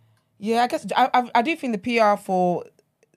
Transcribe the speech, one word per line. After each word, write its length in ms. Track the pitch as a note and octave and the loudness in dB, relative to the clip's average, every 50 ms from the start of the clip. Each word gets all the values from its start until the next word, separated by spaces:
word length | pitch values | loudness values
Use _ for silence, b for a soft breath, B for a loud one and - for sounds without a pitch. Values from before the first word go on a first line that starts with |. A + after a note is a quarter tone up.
| _ _ _ _ _ _ _ - | _ _ _ _ _ _ _ -8
Yeah, 240 | G3+ A3 A3+ A#3+ B3 | -4 -2 0 0 0
I 40 | |
guess, 180 | B3 D#4+ D4+ - F#3+ - | 0 -2 -6 -6 -4 0
I, 140 | A3+ B3 B3+ - | 0 0 2 2
I, 160 | B3+ B3 A3 - | 0 0 0 0
I 60 | A#3+ | 0
do 120 | A3 D#4 E4 | 0 0 -2
think 160 | D#4+ C#4+ B3 A3 | -4 -4 -6 -6
the 60 | G3 | -4
P 200 | - B3 A#3 A#3 | -4 -2 2 2
R 160 | G#3+ G#3 G3+ | 4 4 2
for 480 | G3+ - - F#3 F3+ F3+ F3+ F3 C3+ - - _ _ _ _ _ _ _ _ _ | 0 -2 -2 0 0 0 0 -2 -4 -6 -12 _ _ _ _ _ _ _ _ _